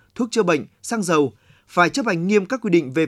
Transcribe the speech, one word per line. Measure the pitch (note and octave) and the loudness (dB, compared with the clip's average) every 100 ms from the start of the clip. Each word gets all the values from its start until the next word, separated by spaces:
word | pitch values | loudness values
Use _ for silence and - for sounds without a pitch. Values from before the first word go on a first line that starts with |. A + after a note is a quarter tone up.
| _ | _
thuốc | - A#3 | -8 -4
chữa | A3+ | -2
bệnh, | F3+ D3+ - _ | 0 -2 -4 _
xăng | - A3+ | -8 -6
dầu | F3 D#3 C3+ - _ _ _ | 0 0 0 -4 _ _ _
phải | F#3 F3 | 0 0
chấp | C#4 A#3 | 0 -2
hành | E3+ F3+ | -2 2
nghiêm | G#3 F#3 | 2 0
các | C4 | -4
quy | G#3 | 2
định | F3 C3 | 2 2
về | C#3 | -2